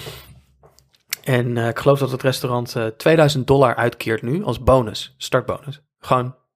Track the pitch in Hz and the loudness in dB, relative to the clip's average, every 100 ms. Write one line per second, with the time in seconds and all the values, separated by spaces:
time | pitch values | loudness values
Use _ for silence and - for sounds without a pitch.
0 | - - - - _ _ _ _ _ _ | -14 -16 -20 -20 _ _ _ _ _ _
1 | _ - - 127 123 120 117 113 - 139 | _ -10 -2 0 0 -2 -2 0 2 2
2 | 131 127 131 127 131 123 123 127 113 - | 2 -2 -2 -2 -2 -4 -4 -4 -4 -2
3 | - 160 147 147 120 135 131 113 120 - | 2 4 4 2 2 4 4 2 -2 -2
4 | - 110 120 160 208 117 123 131 113 95 | -4 -4 -2 -4 -4 -2 2 2 2 -6
5 | - _ - 131 107 92 - 139 _ _ | -14 _ -4 -4 -2 -8 -10 -16 _ _
6 | - 127 123 - _ | -2 -2 -2 -8 _